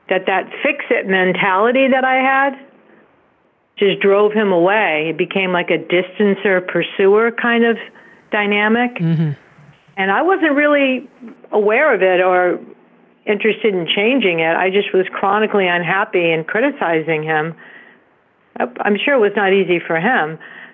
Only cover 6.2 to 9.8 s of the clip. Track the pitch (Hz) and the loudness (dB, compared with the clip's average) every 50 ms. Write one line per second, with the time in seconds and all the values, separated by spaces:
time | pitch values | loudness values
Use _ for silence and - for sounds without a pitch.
6.2 | 208 202 196 196 - 208 185 180 180 - - 170 160 - - - 196 190 202 214 | 0 2 0 0 0 0 0 0 0 -2 -4 -4 -4 -4 -2 0 2 4 4 4
7.2 | 226 233 226 - - 240 233 233 233 233 226 208 - - - - - - - - | 2 0 -2 -2 -2 0 2 2 2 2 0 -2 -6 -14 -20 -20 -20 -20 -20 -20
8.2 | _ _ - 214 208 202 208 208 208 214 220 233 247 240 247 240 170 165 165 156 | _ _ -4 -2 0 0 0 2 2 2 2 2 0 -2 -2 -2 -2 0 0 0
9.2 | 165 151 139 - - _ _ - - - - _ | 0 -2 -4 -6 -12 _ _ -20 -20 -20 -20 _